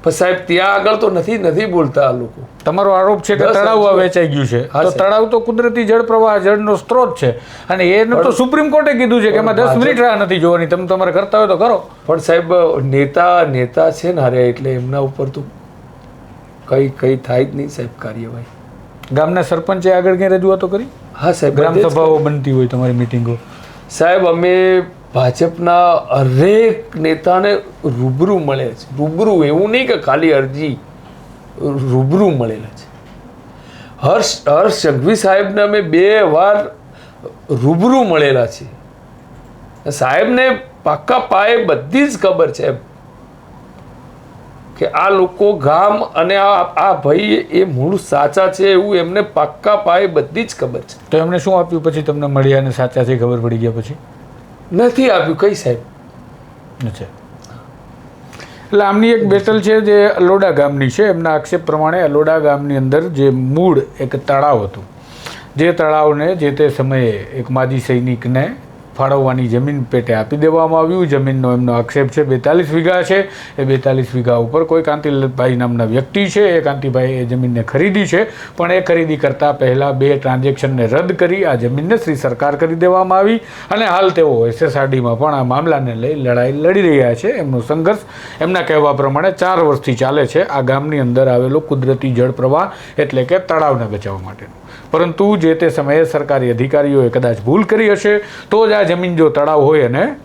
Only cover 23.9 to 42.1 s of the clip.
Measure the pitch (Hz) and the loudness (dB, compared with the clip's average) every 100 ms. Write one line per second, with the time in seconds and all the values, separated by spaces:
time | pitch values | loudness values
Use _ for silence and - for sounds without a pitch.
23.9 | - 165 185 180 165 180 185 185 185 175 | 0 2 4 2 2 2 4 4 2 0
24.9 | - - 127 127 127 170 165 175 175 175 | -12 -8 -2 -2 0 -2 0 0 4 4
25.9 | 165 - 135 131 131 170 214 226 220 - | 2 0 0 0 2 4 4 2 0 -8
26.9 | 160 156 156 - 185 202 202 - - 160 | -4 -2 -2 0 2 2 -2 -4 -8 -6
27.9 | 120 127 131 185 196 147 135 127 113 - | -2 -2 0 0 0 0 -4 -4 -10 -14
28.9 | 135 151 160 196 190 147 156 202 240 254 | -6 -4 0 0 2 2 0 0 0 0
29.9 | 208 139 139 160 143 135 139 151 135 - | -2 0 0 2 2 0 -6 -8 -8 -12
30.9 | - - - - - - - 147 139 131 | -20 -20 -20 -20 -20 -20 -8 -6 -4 -2
31.9 | 127 135 180 202 143 117 107 110 - - | 0 2 2 2 0 -4 -6 -12 -20 -20
32.9 | - - - - - - - - - - | -20 -20 -20 -20 -20 -20 -20 -20 -20 -20
33.9 | - 143 185 - - - 147 208 - 160 | -4 0 2 0 -2 0 2 2 0 0
34.9 | 135 147 220 190 190 202 208 208 208 175 | 0 0 0 2 2 0 0 0 0 0
35.9 | 160 190 214 185 151 196 208 208 - - | 2 4 4 4 2 2 2 -2 -12 -20
36.9 | - - - - - - 135 131 165 226 | -20 -20 -20 -20 -18 -8 -2 0 2 2
37.9 | 262 226 160 143 131 117 - 127 - - | 2 2 2 2 2 -2 -6 -18 -20 -20
38.9 | - - - - - - - - - - | -20 -20 -20 -20 -20 -20 -20 -20 -14 -10
39.9 | 143 127 147 220 247 262 - - - 156 | -4 0 0 2 2 2 0 -8 -8 -4
40.9 | 151 - 254 - 190 208 233 196 139 135 | -4 -2 -2 0 0 2 2 0 -2 -2
41.9 | 240 285 | 0 0